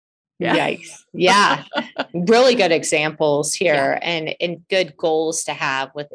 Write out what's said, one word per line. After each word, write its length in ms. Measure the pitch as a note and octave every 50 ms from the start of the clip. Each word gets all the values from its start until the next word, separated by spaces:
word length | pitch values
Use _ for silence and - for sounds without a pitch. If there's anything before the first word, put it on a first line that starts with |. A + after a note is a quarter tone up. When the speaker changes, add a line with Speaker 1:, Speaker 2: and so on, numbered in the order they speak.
| _ _ _ _ _ _ _ -
Speaker 1:
Yeah. 160 | - - D3
Speaker 2:
Yikes. 360 | D#3+ C#3+ D3 - - - - - - _ _ -
Yeah. 500 | E3 F3 F3+ F#3+ G3+ G3+ E3 - - - -
Speaker 1:
<laughs> 40 | - C#4+ A#3+ - - - C#3 - -
Speaker 2:
Really 420 | E3+ F3+ F#3 A3+ A#3 B3+ C4 A#3+
good 160 | - F#3+ E3+
examples 800 | E3 D#3 D#3+ - E3+ D#3 D3+ D#3 D3+ - D#3 D3+ C#3+ C#3+ D3+ D3+ -
here 200 | - F#3+ E3+ D3+
Speaker 1:
Yeah. 260 | C#3+ C3+ C3+ C#3 -
Speaker 2:
and, 340 | - E3 E3+ D#3+ D#3 D3+ - -
and 260 | F3 F3 E3+ E3 F3 _
good 260 | G3 F#3+ F3+ D3+ -
goals 480 | - - E3 D#3+ D#3 D#3+ D#3+ D#3+ - -
to 80 | - D3
have 380 | - D#3+ C#3+ C3+ C3+ C3+ C3 -
with 140 | D3 D3 -